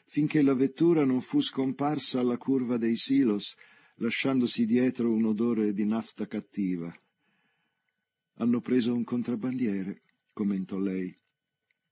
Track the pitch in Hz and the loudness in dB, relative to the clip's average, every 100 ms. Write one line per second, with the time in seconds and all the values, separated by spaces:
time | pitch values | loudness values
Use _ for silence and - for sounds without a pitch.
0 | _ 147 151 156 139 127 131 - 170 160 | _ -2 2 4 4 4 0 2 4 4
1 | 135 127 - 147 - - 135 127 143 147 | 4 0 0 0 0 -2 -2 -2 -2 -2
2 | - 131 123 120 - 135 120 120 113 113 | -2 0 0 0 0 0 0 0 0 0
3 | - 135 123 104 - - - _ _ - | 2 2 4 2 -4 -14 -20 _ _ -6
4 | 113 - 135 131 120 - 110 123 127 127 | -4 -2 0 2 0 0 2 2 2 0
5 | 117 110 110 107 120 110 104 101 104 113 | 0 2 0 0 0 2 0 0 -2 -2
6 | - - 104 107 - 107 92 90 85 - | -6 -10 -8 -8 -8 -4 -4 -4 -8 -12
7 | _ _ _ _ _ _ _ _ _ _ | _ _ _ _ _ _ _ _ _ _
8 | _ _ _ - 120 120 120 127 117 120 | _ _ _ -4 0 0 0 0 0 -2
9 | 113 123 120 120 131 127 117 98 95 - | -2 -4 -4 -4 -4 -2 -2 -2 -6 -10
10 | _ _ _ - 101 98 92 95 98 95 | _ _ _ -4 -2 -2 -4 -4 -4 -4
11 | 90 - _ _ _ _ _ _ _ | -6 -10 _ _ _ _ _ _ _